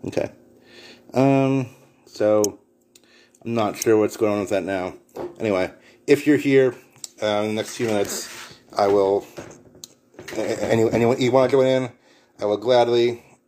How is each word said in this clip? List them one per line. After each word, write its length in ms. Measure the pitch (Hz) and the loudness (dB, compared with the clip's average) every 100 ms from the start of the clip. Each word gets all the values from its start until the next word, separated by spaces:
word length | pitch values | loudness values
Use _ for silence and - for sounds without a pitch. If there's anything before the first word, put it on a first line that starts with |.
| - | -6
Okay. 240 | - - - _ _ _ - - - _ | -6 -6 -10 _ _ _ -20 -20 -20 _
Um, 560 | - 135 135 135 135 131 - _ _ _ | 0 2 2 2 -2 -4 -12 _ _ _
so, 540 | - 107 107 104 - _ _ _ _ _ _ _ _ | -2 0 2 0 -2 _ _ _ _ _ _ _ _
I'm 100 | 113 | -6
not 220 | 117 104 - | -2 -2 -2
sure 200 | - 110 | 2 2
what's 200 | 104 - | 2 0
going 160 | 110 | -2
on 60 | 104 | -2
with 100 | 98 | -2
that 120 | 101 | -4
now. 320 | 87 95 90 - _ - - - | -4 -6 -6 -10 _ -14 -14 -8
Anyway, 340 | 110 95 92 - _ _ - | -2 -2 -2 -8 _ _ 0
if 200 | 143 147 | 2 4
you're 100 | 139 | 2
here, 380 | 143 135 131 127 _ - - - | 4 4 2 -2 _ -20 -20 -6
uh, 200 | 107 104 | -2 -2
in 60 | 107 | -2
the 60 | |
next 220 | 107 107 - | -4 -8 -6
few 100 | 117 | -4
minutes, 680 | 107 101 - - - - - _ - | -2 -4 -6 -10 -16 -20 -20 _ -2
I 100 | 101 | 2
will, 400 | 101 98 98 - - - - - - - _ _ - - - | 2 2 0 -4 -20 -20 -20 -20 -20 -20 _ _ -20 -14 -8
a-, 40 | |
a-, 300 | - - 98 | -6 -6 -2
any-, 200 | 113 113 | 2 2
anyone 280 | 113 117 131 | 2 2 2
you 120 | 127 | 2
wanna 180 | 127 127 | 4 4
join 160 | 135 131 | 4 4
in, 240 | 131 127 - _ _ _ _ | 2 -2 -12 _ _ _ _
I 40 | |
will 140 | 104 104 | -4 -2
gladly 640 | 113 123 120 120 120 117 - _ | 2 2 4 2 2 -2 -14 _